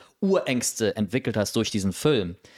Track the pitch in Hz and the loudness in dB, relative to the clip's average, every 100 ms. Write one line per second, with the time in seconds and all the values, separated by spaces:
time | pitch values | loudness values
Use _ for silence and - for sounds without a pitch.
0 | - _ 196 190 - 123 113 - 110 104 | -8 _ 2 2 2 -2 -2 0 0 0
1 | 104 120 - 110 101 117 107 107 95 90 | 0 -2 -2 0 0 0 0 0 -2 0
2 | 151 135 90 87 - | 2 2 0 -6 -16